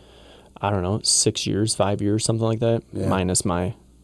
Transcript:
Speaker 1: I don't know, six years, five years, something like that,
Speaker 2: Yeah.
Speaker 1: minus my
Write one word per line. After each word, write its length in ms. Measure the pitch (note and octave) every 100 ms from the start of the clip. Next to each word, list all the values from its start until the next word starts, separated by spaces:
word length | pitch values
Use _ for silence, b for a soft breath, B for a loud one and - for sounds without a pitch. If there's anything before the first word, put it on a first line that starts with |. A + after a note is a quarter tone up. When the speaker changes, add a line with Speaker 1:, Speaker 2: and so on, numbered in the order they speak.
| b b b b b -
Speaker 1:
I 100 | G2+
don't 120 | G2
know, 180 | F2+ A2
six 420 | - - A2 -
years, 300 | - G2 A2+
five 260 | - G2 G#2
years, 240 | G2+ G#2+
something 220 | - A2+ A2+
like 140 | A2+
that, 240 | A#2 A#2 -
Speaker 2:
Yeah. 160 | G2 G2
Speaker 1:
minus 360 | F#2+ F#2 F#2
my 300 | G2 F2 F2+ - - -